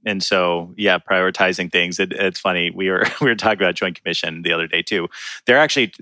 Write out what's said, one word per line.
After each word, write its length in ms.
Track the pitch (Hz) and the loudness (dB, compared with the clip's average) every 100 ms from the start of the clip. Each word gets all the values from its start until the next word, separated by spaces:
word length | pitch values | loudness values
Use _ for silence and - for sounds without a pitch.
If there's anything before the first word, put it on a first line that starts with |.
And 180 | 107 98 | -6 -4
so, 500 | - 95 87 85 85 90 | 0 2 2 0 -4 -2
yeah, 200 | 101 90 | 2 2
prioritizing 720 | - 92 92 - 92 90 87 | 2 2 2 2 0 0 0
things. 260 | 90 87 87 | 0 0 -2
It, 140 | 95 | -4
it's 260 | 90 98 87 | 0 -2 0
funny. 320 | 95 90 87 | -2 0 -2
We 180 | - 95 | -2 -2
were, 160 | 92 101 | 0 0
<laughs> 80 | - | 0
we 60 | 143 | 0
were 80 | |
talking 240 | 110 110 101 | 2 0 2
about 140 | 92 | 0
Joint 260 | 87 95 85 | 0 -4 -4
Commission 420 | 85 82 82 82 | -6 -4 -4 -4
the 100 | 85 | -2
other 160 | 82 82 | -2 0
day 120 | 85 | -2
too. 280 | - 101 85 - - - - | -2 -2 -4 -8 -14 -6 4
They're 120 | 127 | 4
actually, 340 | 151 143 107 - | 4 2 0 -4